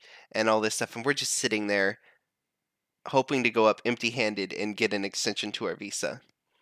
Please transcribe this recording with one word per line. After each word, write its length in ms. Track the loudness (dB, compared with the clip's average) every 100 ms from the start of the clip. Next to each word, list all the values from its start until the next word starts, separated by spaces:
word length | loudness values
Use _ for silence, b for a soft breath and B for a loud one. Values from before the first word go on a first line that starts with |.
| B B B
and 180 | 0 4
all 120 | 4
this 160 | 2 -2
stuff, 200 | -4 -4
and 80 |
we're 80 | -2
just 220 | -2 -2
sitting 320 | -2 0 0 2
there 320 | 2 2 -2 b b _ _ _ _ _ _ _ _ 0
hoping 340 | 2 2 2
to 80 | 2
go 160 | 6 6
up 160 | 4
empty-handed 680 | 0 -2 -2 0 0 -2 -4
and 240 | -4 -6 -2
get 180 | 0
an 100 | 0
extension 460 | -4 -4 -4 -4 -6
to 160 | -6 -6
our 80 |
visa. 460 | -6 -8 -6 -6 -8 -14 _ _ _